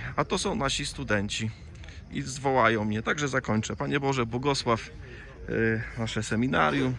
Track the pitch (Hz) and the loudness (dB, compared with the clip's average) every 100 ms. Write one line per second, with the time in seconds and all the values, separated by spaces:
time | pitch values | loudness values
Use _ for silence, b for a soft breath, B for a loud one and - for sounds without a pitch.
0 | 131 - 156 196 202 165 139 - 143 - | -2 -2 0 0 0 0 0 0 -4 -6
1 | 113 104 104 - 110 B B B B B | 0 0 0 -2 -4 B B B B B
2 | - 131 135 127 139 131 113 110 107 107 | -8 -6 -6 -2 2 6 6 6 2 0
3 | - 151 143 131 - 107 - - 139 139 | 0 0 0 0 2 0 0 -2 0 2
4 | 139 127 113 123 139 135 127 110 - B | 2 2 0 0 2 2 2 0 0 B
5 | B B B B 113 113 113 110 110 120 | B B B B -4 0 2 0 -4 -4
6 | 110 110 107 110 131 165 151 143 127 | -4 -2 0 2 2 4 4 2 0